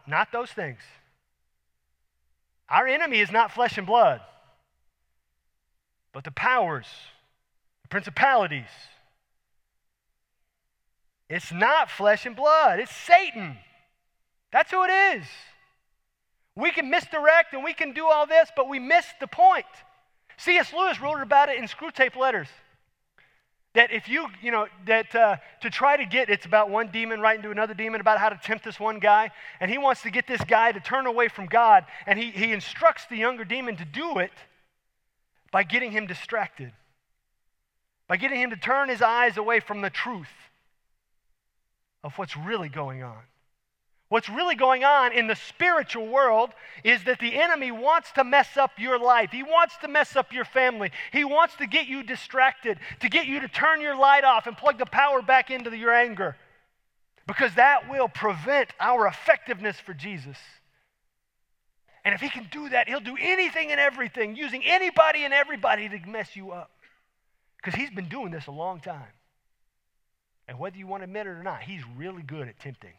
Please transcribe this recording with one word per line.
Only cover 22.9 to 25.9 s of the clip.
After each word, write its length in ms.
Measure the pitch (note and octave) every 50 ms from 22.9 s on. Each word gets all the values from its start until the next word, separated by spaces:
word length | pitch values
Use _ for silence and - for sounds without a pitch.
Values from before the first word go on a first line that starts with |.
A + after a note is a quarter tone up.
| _ _ _ _ _ _ _ _ _ _ _ _ _ _ _ _
That 180 | - A3+ A#3+ A3
if 180 | A3+ G#3+ - G#3+
you, 200 | B3+ D#4+ D#4+ A#3 F#3 F#3
you 100 | G#3+ A#3+
know, 180 | A#3 G#3+ G#3 F#3+ F3+ F#3 F#3
that, 280 | G#3+ A3 A3+ A3 - -
uh, 220 | A#3 A3+ G#3 F#3+ - - - - -
to 100 | - A3+
try 260 | - - C4 C#4